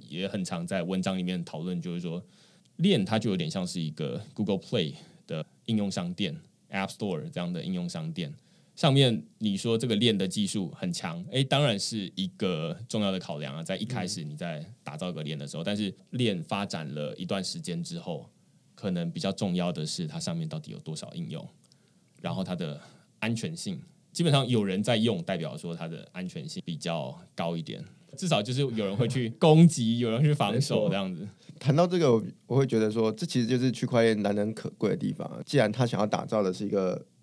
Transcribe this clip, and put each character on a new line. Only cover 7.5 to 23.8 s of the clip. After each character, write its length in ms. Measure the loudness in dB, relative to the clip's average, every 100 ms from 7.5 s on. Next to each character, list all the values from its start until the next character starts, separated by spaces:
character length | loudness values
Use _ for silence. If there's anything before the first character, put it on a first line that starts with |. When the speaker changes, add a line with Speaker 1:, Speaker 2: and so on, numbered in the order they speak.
Speaker 1:
的 140 | -4
应 80 | -4
用 160 | -4 -4
商 240 | -6 -6
店。 220 | -6 -6 -8 _ _ _ 0
上 160 | 4
面 320 | 6 6 4 -4 _
你 180 | -2 0
说 220 | 2 0
这 80 | 2
个 80 |
链 240 | 4 4 4
的 80 | 0
技 220 | 0 0
术 200 | 0 -4
很 180 | -4 -4
强， 320 | -4 -6 -8 -4
诶， 140 | -2
当 200 | 2 2
然 140 | 2 0
是 320 | -2 -4 -6 -4
一 100 | -6 -2
个 400 | -2 0 -2 -6 -4
重 140 | -2
要 100 | 0
的 80 | -2
考 180 | -6 -8
量 160 | -8
啊， 80 | -8
在 140 | -6 -6
一 80 |
开 200 | -4 -4
始 200 | -4 -6
你 120 | -8 -8
在 280 | -8 -8 -10 -14
打 140 | -14 -8
造 140 | -6
一 20 |
个 100 | -6
链 160 | -6 -6
的 80 | -8
时 100 | -6
候， 60 |
Speaker 2:
嗯。 20 |
Speaker 1:
但 120 | -4 -2
是 180 | -4 -6 _
链 320 | 0 0 0
发 240 | -2 -4 -4
展 260 | -6 -8
了 220 | -6 -8
一 100 | -8
段 180 | -4 -4
时 180 | -4 -8
间 200 | -6 -6
之 160 | -6 -8
后， 280 | -8 -10 -10 _ _ _ _
可 160 | -8 -4
能 180 | -2 -2
比 80 | -2
较 100 | -4
重 240 | -2 0
要 160 | 0 0
的 160 | -2 -6
是 220 | -6 -6
它 100 | -6
上 180 | -6 -6
面 120 | -6
到 100 | -8
底 140 | -10
有 60 | -14
多 160 | -10 -10
少 120 | -10
应 160 | -10 -10
用， 160 | -10 -12 _ _ _ _ _ _ _
然 140 | -6
后 80 | -4
它 140 | -4 -4
的 240 | -4 -6 -14 -20 _ _
安 120 | -2
全 240 | -2 -4 -6
性。 240 | -8 -8